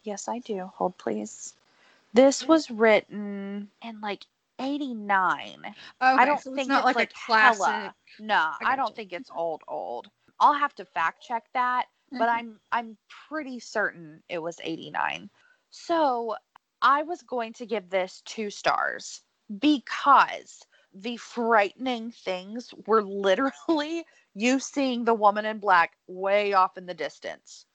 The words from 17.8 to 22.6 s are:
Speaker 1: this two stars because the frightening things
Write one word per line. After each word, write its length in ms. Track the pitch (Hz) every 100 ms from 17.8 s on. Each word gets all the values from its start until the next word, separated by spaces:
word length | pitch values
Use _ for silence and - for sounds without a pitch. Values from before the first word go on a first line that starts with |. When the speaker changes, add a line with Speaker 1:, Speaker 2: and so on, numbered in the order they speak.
| 180
Speaker 1:
this 320 | 190 185 -
two 240 | - - 208
stars 720 | - 160 - 71 - - - _ _ _ 202
because 1040 | 294 294 - - 277 254 160 87 - - _ _ _
the 220 | 196 208 233
frightening 920 | - 240 226 226 202 - 262 240 226
things 640 | - - 185 190 226